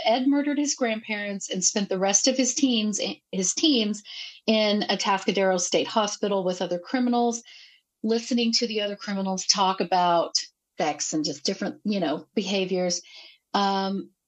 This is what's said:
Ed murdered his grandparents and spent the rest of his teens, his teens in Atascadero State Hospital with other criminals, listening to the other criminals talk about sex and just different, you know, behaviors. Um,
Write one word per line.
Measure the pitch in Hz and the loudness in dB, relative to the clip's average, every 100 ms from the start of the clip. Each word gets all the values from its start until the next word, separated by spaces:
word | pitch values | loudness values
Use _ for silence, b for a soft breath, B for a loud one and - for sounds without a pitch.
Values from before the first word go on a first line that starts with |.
Ed | - 240 262 | 2 2 2
murdered | 285 285 285 | 2 2 0
his | 285 | -2
grandparents | - 233 220 220 208 202 196 - | -2 -2 -4 -6 -6 -6 -8 -6
and | 190 | -2
spent | - 214 196 | 0 0 -2
the | 190 | 0
rest | 196 202 269 | 2 2 2
of | 262 | 2
his | 240 | 0
teens, | - 262 226 214 196 170 156 _ | 2 2 2 0 -2 -4 -8 _
his | 190 185 | -4 -2
teens | - 320 254 208 214 - B B B - | 0 2 4 2 -2 -8 B B B 2
in | 220 214 208 - | 2 4 2 2
Atascadero | 196 - 190 - 190 190 185 | 0 0 0 0 2 4 2
State | 156 165 - | 2 0 2
Hospital | 226 208 - 208 202 | 0 0 0 -2 0
with | 185 180 | 0 -2
other | 180 180 | -2 -4
criminals, | - 262 247 240 240 233 - B B B B _ | -4 -2 2 2 2 -2 -8 B B B B _
listening | 214 226 - 240 233 | -2 -2 0 0 2
to | 226 233 | 2 0
the | 214 | -2
other | 208 202 | -4 -6
criminals | - 196 190 190 - | -6 -4 -2 -2 0
talk | 196 190 185 | 2 2 2
about | 185 180 175 170 - - - _ _ - | 0 2 4 4 2 -2 -6 _ _ -4
sex | 160 151 - | -2 -2 -4
and | 156 | -4
just | 156 139 | -4 -4
different, | - 190 196 - | -4 -4 -4 -6
you | 208 202 | -4 0
know, | 160 165 - | 0 -2 -4
behaviors. | - 185 196 185 185 180 175 B B B B _ | -4 -2 0 0 0 0 -2 B B B B _
Um, | 202 196 196 196 196 - _ | 0 2 2 -2 -4 -8 _